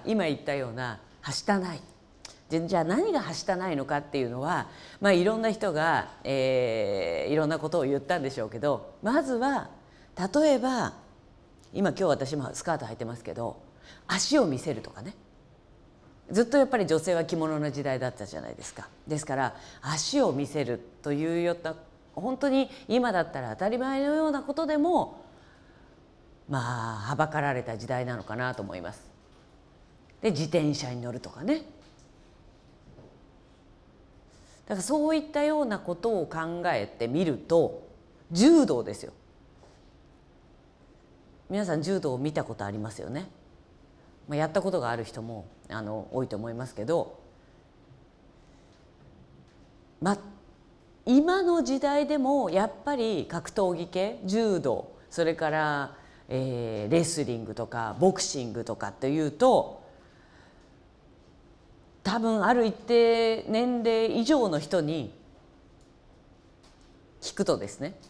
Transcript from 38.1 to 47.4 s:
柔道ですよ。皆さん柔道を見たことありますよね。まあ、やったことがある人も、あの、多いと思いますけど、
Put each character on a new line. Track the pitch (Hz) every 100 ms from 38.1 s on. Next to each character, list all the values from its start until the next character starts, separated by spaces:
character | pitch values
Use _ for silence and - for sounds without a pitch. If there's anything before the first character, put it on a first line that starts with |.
| - -
柔 | 170 262 330 226
道 | 127
で | 101
す | 107
よ。 | - - - - - - - - - - - - - - - - - _ - - - - - - -
皆 | 196 190
さ | 160
ん |
柔 | 156 190
道 | 156
を | 127
見 | 147
た | 156
こ | - 113
と | 101
あ |
り | 107
ま | 107
す | -
よ | 85
ね。 | 135 190 - - - - - - - - - -
ま | 147
あ、 |
や | 160
っ |
た | 190
こ | 185
と | 175
が | 120
あ | 117
る | 110
人 | -
も、 | 113 110 87 - -
あ | 110
の、 | 104 107 -
多 | 131 127
い |
と | 101
思 | 113
い |
ま | 117 127
す | -
け |
ど、 | 113 165 - - - -